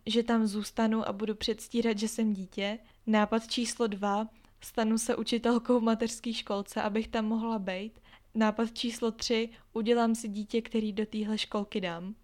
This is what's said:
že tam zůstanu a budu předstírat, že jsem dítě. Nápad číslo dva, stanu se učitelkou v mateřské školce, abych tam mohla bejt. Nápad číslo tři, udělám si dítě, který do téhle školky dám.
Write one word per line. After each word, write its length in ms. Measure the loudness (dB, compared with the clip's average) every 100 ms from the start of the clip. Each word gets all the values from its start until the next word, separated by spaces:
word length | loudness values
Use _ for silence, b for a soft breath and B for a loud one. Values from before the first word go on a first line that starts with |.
| -2
že 180 | 0
tam 240 | 4 4 2
zůstanu 600 | 0 -4 0 2 2 0
a 60 |
budu 220 | -2 -4 -2
předstírat, 640 | -2 -4 -2 0 2 2
že 80 | 0
jsem 260 | 0 0
dítě. 460 | 0 -4 -4 -4 -4 b b 2
Nápad 400 | 4 4 2 0
číslo 400 | -2 -2 0 0
dva, 400 | 0 0 0 -2 b b b
stanu 360 | -6 0 2 2
se 180 | 2 -2
učitelkou 640 | 0 0 2 2 4 2
v 40 |
mateřské 500 | 4 2 0 -4 -6
školce, 480 | -6 -4 -4 -4 -2
abych 260 | 0 0 -2
tam 180 | -2 0
mohla 340 | -2 -2 -2
bejt. 420 | -4 -6 -8 -14 B B B
Nápad 400 | 2 2 2 -2
číslo 380 | -2 -6 -2 -4
tři, 380 | -2 0 0 -2 B B
udělám 420 | -2 2 4 4 2
si 120 | -2
dítě, 340 | -6 -2 -2
který 320 | 0 -2 -2
do 120 | -2 -4
téhle 320 | -2 -2 -2
školky 440 | -2 -4 -4 -4
dám. 340 | -4 -6 -10 -14